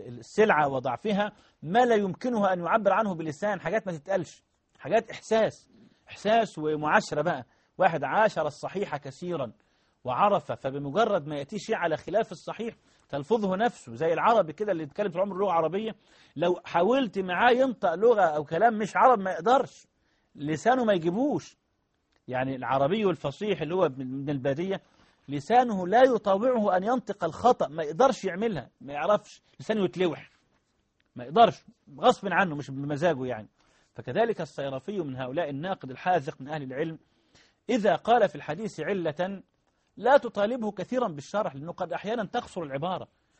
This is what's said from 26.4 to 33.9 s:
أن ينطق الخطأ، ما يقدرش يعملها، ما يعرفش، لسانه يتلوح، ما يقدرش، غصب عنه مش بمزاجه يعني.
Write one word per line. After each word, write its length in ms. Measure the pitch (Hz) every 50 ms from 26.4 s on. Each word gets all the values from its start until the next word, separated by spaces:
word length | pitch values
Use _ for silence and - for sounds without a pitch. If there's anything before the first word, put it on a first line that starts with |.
| 220 262 254 233 208 208 180 185
أن 60 | 185
ينطق 400 | 214 254 254 - - 196 - 180
الخطأ، 440 | 165 147 - - 240 247 - - 139
ما 160 | 143 165 160
يقدرش 420 | 147 160 160 247 277 220 - -
يعملها، 440 | 190 170 180 220 233 208 143 117 - _ _
ما 120 | - 139 143
يعرفش، 480 | 147 156 180 214 208 - - - - _ _ _ -
لسانه 240 | 135 - 220 220 190
يتلوح، 460 | 175 - 165 185 175 143 - - - _ _ _ _ _ _ _ _ _ _ _ _ _ _ _ _ -
ما 80 | 123 123
يقدرش، 420 | 127 151 220 233 190 135 - _ - - _ _ - 143 131
غصب 280 | 170 247 247 - - 196
عنه 240 | 175 170 196 180 147
مش 160 | 143 135 -
بمزاجه 540 | 135 135 143 143 151 139 160 180 156 127 131
يعني. 220 | 127 120 110 107 - _ _ _ _ _ _ _ _